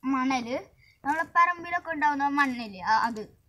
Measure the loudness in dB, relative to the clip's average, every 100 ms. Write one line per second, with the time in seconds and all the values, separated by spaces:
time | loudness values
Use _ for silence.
0 | -2 0 0 -2 -2 -6 -8 _ _ _
1 | -4 -2 0 4 4 2 -4 -6 -4 0
2 | 2 2 0 2 2 0 -10 -8 0 2
3 | 2 -4 -12 _